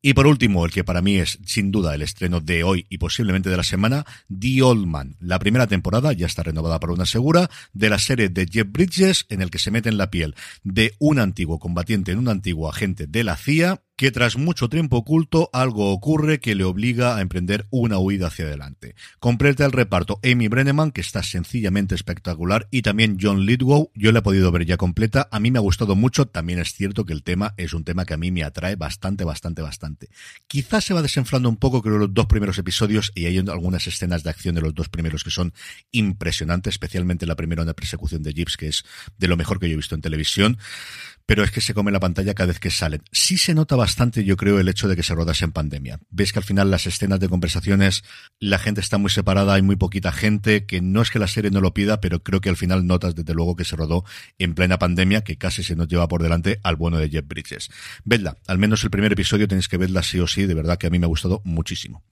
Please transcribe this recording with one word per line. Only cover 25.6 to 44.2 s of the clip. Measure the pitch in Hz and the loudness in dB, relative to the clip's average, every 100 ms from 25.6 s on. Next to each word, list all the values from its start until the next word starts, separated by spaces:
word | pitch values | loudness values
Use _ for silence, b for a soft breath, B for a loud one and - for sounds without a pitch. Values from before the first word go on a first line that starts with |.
gustado | 101 92 107 98 | 2 2 2 4
mucho, | 120 - | 2 2
también | 135 87 82 87 | -2 -2 -4 -4
es | 80 | -4
cierto | - 98 104 | -6 -6 -4
que | 104 | -4
el | 78 | -6
tema | 80 90 104 104 | -4 -2 -2 -6
es | 85 | -6
un | 85 | -6
tema | 78 90 90 | -4 -4 -4
que | |
a | 78 | -4
mí | 87 | -2
me | 90 | -2
atrae | 76 - 87 | -4 -6 -6
bastante, | 98 76 - 95 104 | -4 -8 -6 -6 -4
bastante, | 82 76 85 85 | -4 -6 -8 -8
bastante. | 76 - 76 76 - B B B _ | -10 -10 -14 -14 -18 B B B _
Quizás | 139 131 214 | -6 0 0
se | - | 2
va | 180 | 0
desenflando | 147 - 123 131 123 | 0 -2 0 0 0
un | 113 | 2
poco, | 135 127 | 2 2
creo, | 107 104 | 2 2
los | 101 | 2
dos | 98 | 2
primeros | 110 110 101 95 | 4 4 2 -4
episodios, | 90 - 107 107 104 | -4 -2 2 0 0
y | 98 85 | -4 0
hay | 92 | 0
algunas | 95 85 87 90 - | 0 -2 -2 -2 -4
escenas | - 90 87 | -4 -2 -2
de | 78 | -4
acción | - 95 | -6 -2
de | 85 | -2
los | 78 | -2
dos | 78 82 | -4 -6
primeros | 82 80 76 | -4 -4 -4
que | - | -6
son | - 87 B B B _ | -4 -4 B B B _
impresionantes, | 120 104 95 85 - 80 87 101 | 0 0 0 -4 -4 -2 -2 -2
especialmente | - 87 95 90 87 85 | -6 -6 -2 -2 -2 -4
la | 76 | -4
primera, | 82 82 | -4 -2
una | 82 | -4
persecución | - - - 76 80 | -4 -8 -6 -6 -6
de | 76 | -6
jeeps, | 76 85 - | -4 -6 -6
que | 76 | -6
es | - B B B - | -6 B B B -2
de | 92 | 0
lo | 85 | 0
mejor | 85 95 | 0 -2
que | 87 | -2
yo | |
he | 78 | -4
visto | - | -4
en | 80 | -6
televisión. | 80 78 78 - 104 113 B B B B B B - | -4 -4 -2 2 2 0 B B B B B B 0
Pero | 104 | 2
es | 101 | 2
que | - | 0
se | - | -2
come | 104 101 | 0 0
la | 98 | 0
pantalla | 92 85 98 | 0 0 -2
cada | 98 90 | 0 -2
vez | 85 | 0
que | 92 | -4
salen. | - 82 76 - | -2 -4 -6 -4
Sí | - - 185 | -2 0 0
se | - | 2
nota | 156 160 131 | 2 2 2
bastante, | 104 - 123 117 | 2 2 0 2